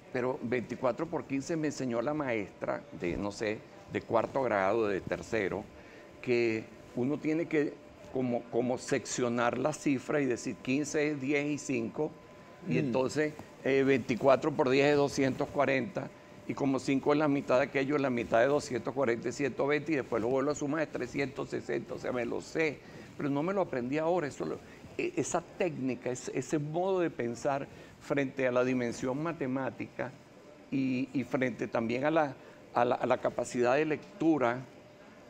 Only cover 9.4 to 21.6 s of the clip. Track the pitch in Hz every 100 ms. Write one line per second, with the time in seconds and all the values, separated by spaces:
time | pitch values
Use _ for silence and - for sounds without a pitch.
9.4 | 120 120 143 151 156 131 - 151 135 113
10.4 | 131 113 - 135 143 156 147 147 131 143
11.4 | 147 147 - 127 113 - 156 - - -
12.4 | - - - 160 143 123 131 139 151 151
13.4 | - - 127 135 135 135 110 113 135 127
14.4 | 156 131 135 135 143 147 143 123 135 127
15.4 | 143 143 135 135 113 - 135 - - -
16.4 | - - 143 131 131 135 143 147 151 139
17.4 | - 127 139 139 135 147 135 120 107 113
18.4 | 131 147 - 123 123 123 127 117 120 117
19.4 | 139 - 139 147 147 147 117 117 110 135
20.4 | 139 143 147 160 147 127 123 139 135 -
21.4 | 131 127